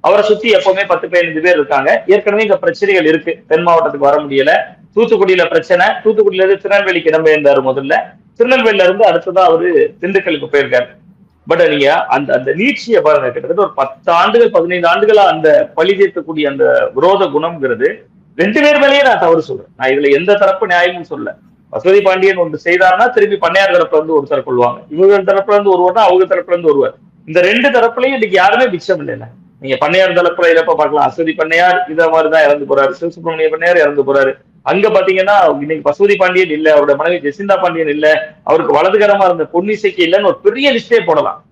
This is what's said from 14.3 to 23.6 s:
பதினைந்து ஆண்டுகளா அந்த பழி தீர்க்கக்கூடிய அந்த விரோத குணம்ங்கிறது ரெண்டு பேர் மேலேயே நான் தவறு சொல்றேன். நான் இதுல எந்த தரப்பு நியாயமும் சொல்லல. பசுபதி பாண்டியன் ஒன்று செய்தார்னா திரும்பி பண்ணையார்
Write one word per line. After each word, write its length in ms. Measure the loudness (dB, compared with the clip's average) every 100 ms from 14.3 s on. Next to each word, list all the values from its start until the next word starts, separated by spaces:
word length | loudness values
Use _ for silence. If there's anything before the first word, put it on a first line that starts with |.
| 2 2
பதினைந்து 360 | 2 -2 -2 0
ஆண்டுகளா 360 | 0 2 4 4
அந்த 220 | 2 2 2 0
பழி 200 | -2 -2
தீர்க்கக்கூடிய 520 | 2 0 -2 -8 -4 -4
அந்த 180 | 0 0 0 -2
விரோத 340 | 0 0 2 0
குணம்ங்கிறது 600 | -2 -4 -6 -6 -2 -4 -4 _ _ _ -4
ரெண்டு 220 | -2 0
பேர் 180 | 0 2
மேலேயே 220 | 2 2
நான் 200 | 2 2
தவறு 180 | 2 0
சொல்றேன். 300 | -2 -12 -14
நான் 180 | _ -2
இதுல 180 | 0 0
எந்த 240 | 0 2 2
தரப்பு 300 | 2 0 -2
நியாயமும் 420 | 0 0 -4 -12
சொல்லல. 220 | -12 -12 -14 _ _ _
பசுபதி 260 | -4 2 2
பாண்டியன் 400 | 2 0 0 0
ஒன்று 160 | -4 -4
செய்தார்னா 460 | -2 2 2 2 0
திரும்பி 280 | 0 -2 -2
பண்ணையார் 360 | -2 0